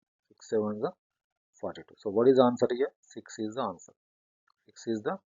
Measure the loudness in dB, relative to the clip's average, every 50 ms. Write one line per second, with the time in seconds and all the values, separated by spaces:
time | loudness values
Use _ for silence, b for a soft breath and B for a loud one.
0 | _ _ _ _ _ _ _ _ -8 -4 -2 -2 -2 -2 -4 -4 -6 -8 -8 _
1 | _ _ _ _ _ _ _ _ _ _ _ _ -12 -12 -12 -12 -16 -20 -20 -10
2 | -8 -2 0 4 6 6 8 8 6 4 2 0 0 0 0 -2 -4 -4 -6 _
3 | _ _ -20 -18 -18 -14 -10 -8 -8 -8 -6 -6 -6 -8 -8 -12 -16 -20 _ _
4 | _ _ _ _ _ _ _ _ _ _ _ _ _ _ _ -12 -8 -6 -6 -6
5 | -6 -8 -8 -8 _ _